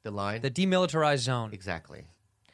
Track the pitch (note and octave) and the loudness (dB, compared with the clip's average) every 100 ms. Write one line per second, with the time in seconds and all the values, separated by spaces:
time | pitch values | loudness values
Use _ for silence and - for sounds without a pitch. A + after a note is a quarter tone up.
0 | A2 G2+ G2+ A2 C3 A#2+ F#3+ F#3 F3+ D#3 | -8 -4 -4 -2 -2 0 2 4 4 4
1 | D3+ C#3+ A#2+ B2 A2 G2+ F#2+ E2 - D2 | 4 2 0 -2 -2 -8 -6 -6 -8 -20
2 | D#2 _ _ _ _ | -20 _ _ _ _